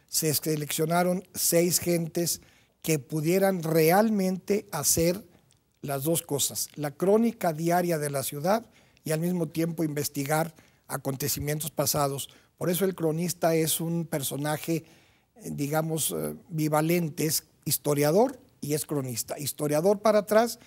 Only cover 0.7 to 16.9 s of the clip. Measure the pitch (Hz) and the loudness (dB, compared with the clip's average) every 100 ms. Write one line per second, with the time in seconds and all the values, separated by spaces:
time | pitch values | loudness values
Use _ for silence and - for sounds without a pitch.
0.7 | - 156 170 180 180 - - - 170 175 | -2 0 2 2 0 -4 -4 2 4 4
1.7 | 165 175 170 165 170 170 - - _ _ | 2 0 0 -2 -2 -2 -4 -10 _ _
2.7 | _ - 151 - 156 151 190 196 185 156 | _ -2 -2 -2 -2 2 2 2 0 2
3.7 | 160 156 190 226 208 185 185 - 202 - | 4 6 6 4 4 0 -2 -2 -2 -2
4.7 | 156 135 - 170 180 - _ _ _ _ | -2 0 2 2 0 -6 _ _ _ _
5.7 | _ 143 139 147 165 - 139 - 113 - | _ -6 -2 0 0 0 -2 -2 -4 -8
6.7 | - 147 - 185 214 233 226 175 156 165 | -6 -8 -2 2 4 2 0 -2 0 0
7.7 | 180 175 160 147 139 131 143 170 226 - | 2 2 0 -2 -4 -4 -4 0 0 -2
8.7 | _ _ _ - 156 175 180 160 160 165 | _ _ _ -4 -2 0 -2 -2 -2 -2
9.7 | 165 156 147 127 143 139 156 165 - - | -2 -4 -2 -4 -4 -2 0 -2 -8 -20
10.7 | _ - - 139 131 147 - 143 151 160 | _ -12 -8 -6 -4 -4 -2 -4 -4 -4
11.7 | - 135 151 139 135 - - _ - 160 | -2 0 0 0 -2 -10 -16 _ -6 -2
12.7 | 170 190 180 165 160 175 - 165 165 160 | 0 -2 0 -2 0 -4 0 2 2 0
13.7 | - 165 170 160 151 131 135 151 151 - | -2 -2 -4 -4 -4 -4 -4 -4 -4 -2
14.7 | 160 - - _ _ _ 233 208 147 143 | -4 -6 -20 _ _ _ -16 -10 -6 -2
15.7 | 156 160 160 143 165 - 156 - 160 151 | -2 -2 -2 -4 -4 -6 -8 -8 -4 0
16.7 | 151 160 | 2 2